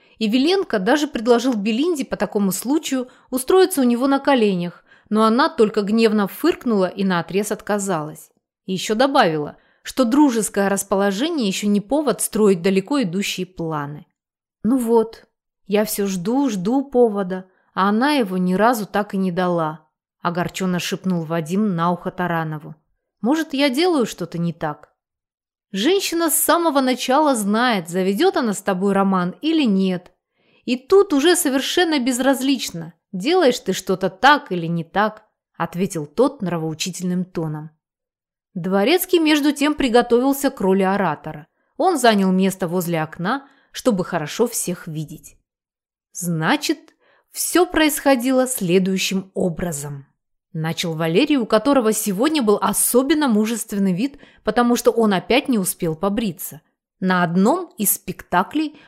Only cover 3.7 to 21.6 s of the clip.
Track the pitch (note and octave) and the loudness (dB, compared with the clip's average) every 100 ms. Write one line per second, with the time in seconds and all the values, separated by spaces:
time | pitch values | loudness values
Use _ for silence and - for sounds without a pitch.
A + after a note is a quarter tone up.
3.7 | D4 B3 A#3+ C4+ C4+ C#4 C4 G#3+ F3+ F3 | 2 2 2 2 0 2 2 2 0 -4
4.7 | - _ - - G#3+ A3 A#3 D#4 - G#3+ | -10 _ -18 -4 0 2 2 2 2 2
5.7 | G#3+ G3+ A3+ A3+ G#3+ F#3+ - D#4 F4+ B3+ | 2 0 2 4 2 0 0 -2 0 0
6.7 | G#3 F3+ - G3 F3 E3 F3+ G#3+ G#3 - | 0 0 -2 -2 0 -2 -4 -4 -6 -4
7.7 | G#3 G3 E3 D3+ D#3 - _ _ _ - | -4 -2 -4 -6 -14 -20 _ _ _ -6
8.7 | F#3+ - A3 C#4 C#4 F#3+ D#3 D3 - _ | -4 -2 0 2 4 4 2 -6 -12 _
9.7 | _ - - A#3+ C#4+ D4 A3+ - G3+ G3 | _ -6 0 2 6 4 4 -2 0 0
10.7 | G3 - G3 G3+ G3 D#4 E4 G3+ F3+ G#3 | 0 -2 0 0 0 -2 -2 -2 -2 0
11.7 | G3+ G3+ C#4+ D4 F#3 - G#3 G#3+ F#3+ F#3 | 0 0 -2 0 -2 -2 2 2 2 2
12.7 | F#3+ F#3+ C#4+ G3 F#3 F#3+ - F#3 - E3 | 0 0 -2 -2 -4 -6 -6 -8 -8 -6
13.7 | D3+ C#3+ D3 - _ _ _ _ _ G#3 | -6 -8 -12 -20 _ _ _ _ _ 0
14.7 | C4 A#3 A#3 A3 - _ _ _ _ - | 0 4 2 2 -4 _ _ _ _ -2
15.7 | G#3 G#3+ - G3+ F#3+ E3+ B3+ C#4 G3+ F3+ | 0 0 -2 -4 -4 -2 0 0 -2 -2
16.7 | C4+ C#4 B3 A#3 G3+ F#3 F#3 F#3 _ _ | -2 0 2 2 2 -4 -6 -12 _ _
17.7 | F#3 G3 G#3+ C#4 D4 G3+ F#3 F3+ F#3 A3 | 0 2 2 2 0 0 0 0 2 2
18.7 | A#3+ G3 G3+ G#3 F#3+ F#3+ F3 F3+ F3 D#3 | 2 -2 -4 -4 -4 -2 -2 0 0 -2
19.7 | D#3 _ _ _ _ F3 E3+ E3+ - F#3 | -6 _ _ _ _ -6 -4 -4 -4 -2
20.7 | F3 - F3+ F#3 F3 D#3 E3+ D#3 G3 | -2 -4 -4 -2 -2 -2 -4 -2 -2